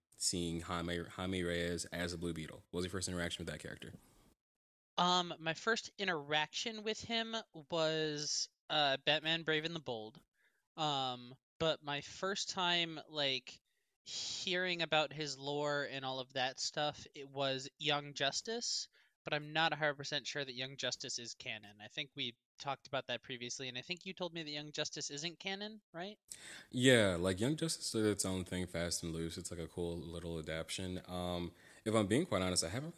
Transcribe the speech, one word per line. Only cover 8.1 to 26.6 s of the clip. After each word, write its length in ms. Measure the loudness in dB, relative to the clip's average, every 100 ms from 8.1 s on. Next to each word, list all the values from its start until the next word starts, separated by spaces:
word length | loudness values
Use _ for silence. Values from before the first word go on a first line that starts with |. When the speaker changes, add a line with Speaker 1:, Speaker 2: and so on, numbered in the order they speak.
| 0 -2 -2 -2 _ -2
Speaker 2:
uh, 280 | 4 4 4
Batman 380 | 4 4 4 2
Brave 220 | 4 2
and 100 | 2
the 60 | -4
Bold. 400 | -4 -4 -6 -12 -20 _ _ _ _ -2
Um, 580 | 2 2 0 -2 -8 -16 _ 0
but 240 | 2 2
my 200 | 0 -2
first 480 | -4 -4 -2 0 -2
time, 500 | 0 4 4 2 -2 -6
like, 480 | 2 2 2 -4 -16 _ _ _ _
hearing 800 | -10 -6 -4 -4 0 2 2 0
about 300 | 4 4 4
his 240 | 0 -4 -4
lore 520 | -2 0 2 0 0
and 140 | -2
all 160 | -4 -4
of 120 | -4
that 260 | 0 0 0
stuff, 440 | -2 0 0 -2 -8 -12
it 120 | -6
was 400 | 0 2 2 -4 -2
Young 340 | 2 2 0
Justice, 720 | 0 2 2 -2 -2 -2 -2 -4 _ _ _
but 100 | -2
I'm 180 | -2 0
not 200 | 4 4
a 40 | 4
hundred 180 | 2
percent 300 | 0 -2 -4
sure 200 | -2 -2
that 100 | -4
Young 220 | -4 -6 -4
Justice 420 | -2 -2 -4 -6
is 160 | -6
canon. 400 | -8 -8 -8 -10 -16
I 40 | -12
think 220 | -8 -8
we 200 | -4 -4 -6 _ -8
talked 280 | -4 -4 -2
about 220 | -2 -2
that 140 | -4
previously, 460 | -4 -6 -6 -6 -6
and 80 | -6
I 40 |
think 260 | -6 -6 -6
you 60 |
told 200 | -4 -4
me 120 | -4
that 60 | -4
Young 200 | -4 -4
Justice 400 | -2 -2 -2 -4
isn't 300 | -2 -4 -4
canon, 400 | -4 -4 -6 -10 _
right? 240 | -8 -8 -8 -16 -16 -14 -16